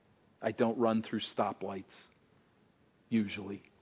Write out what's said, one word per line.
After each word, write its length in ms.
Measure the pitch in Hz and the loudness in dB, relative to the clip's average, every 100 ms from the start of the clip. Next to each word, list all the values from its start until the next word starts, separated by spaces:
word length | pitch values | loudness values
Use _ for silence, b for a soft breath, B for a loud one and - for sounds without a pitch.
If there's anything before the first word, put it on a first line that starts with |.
| _ _ _ - | _ _ _ -6
I 120 | 110 | -4
don't 260 | 104 117 113 | 2 2 4
run 240 | 117 113 | 4 4
through 160 | 110 110 | 0 -4
stoplights, 640 | - - 104 98 95 98 95 - - _ _ _ _ _ _ _ _ _ - | -4 -2 -2 -2 -6 -8 -12 -20 -20 _ _ _ _ _ _ _ _ _ -2
usually. 520 | 113 101 104 98 98 - _ | 0 0 -4 -10 -12 -14 _